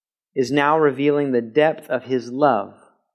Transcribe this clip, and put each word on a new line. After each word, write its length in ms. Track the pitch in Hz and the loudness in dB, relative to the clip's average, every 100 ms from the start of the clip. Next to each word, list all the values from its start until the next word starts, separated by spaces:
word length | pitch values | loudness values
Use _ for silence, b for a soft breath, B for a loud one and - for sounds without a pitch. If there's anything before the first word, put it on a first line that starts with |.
| _ _ _ | _ _ _
is 160 | 135 123 | -4 -2
now 280 | 143 143 160 | 0 2 2
revealing 540 | 147 127 147 143 143 | 2 2 0 0 0
the 100 | 123 | -2
depth 480 | 113 147 156 151 - | 0 2 2 0 -4
of 140 | 127 | -6
his 260 | 123 131 117 | -2 -4 -4
love 440 | 127 147 110 101 - _ _ _ | 0 2 0 -4 -14 _ _ _